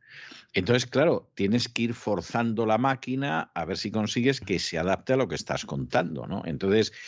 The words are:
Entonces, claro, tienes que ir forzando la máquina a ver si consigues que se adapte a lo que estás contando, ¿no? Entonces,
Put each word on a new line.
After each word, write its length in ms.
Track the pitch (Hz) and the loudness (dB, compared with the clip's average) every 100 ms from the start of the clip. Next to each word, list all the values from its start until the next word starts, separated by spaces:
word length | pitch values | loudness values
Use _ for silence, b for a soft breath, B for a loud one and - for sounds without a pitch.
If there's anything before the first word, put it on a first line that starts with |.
| B B B B B | B B B B B
Entonces, 320 | 98 92 123 123 | -2 2 2 2
claro, 440 | 127 165 120 - | 2 4 2 -2
tienes 340 | - 98 233 - | -2 2 2 0
que 140 | - | -2
ir 120 | 117 | -2
forzando 720 | 117 - 98 - 117 117 110 | -2 -2 -2 -2 0 0 0
la 140 | 110 110 | 2 4
máquina 720 | 131 131 - 131 139 160 - | 2 0 -2 -4 -2 -2 -4
a 120 | 87 80 | -6 -4
ver 100 | 92 | -4
si 140 | 104 | -2
consigues 500 | 107 107 120 123 135 | -2 0 2 2 2
que 180 | 98 87 | 0 -2
se 200 | - 82 | -2 -2
adapte 340 | 87 92 - | 0 0 2
a 40 | 131 | 0
lo 120 | 123 | 0
que 60 | |
estás 320 | - - - - | -2 -4 -6 -4
contando, 600 | 143 127 - 170 - - | -6 -2 0 0 -4 -6
¿no? 160 | 98 85 | -6 -6
Entonces, 480 | 73 98 110 107 - | -2 2 4 2 -2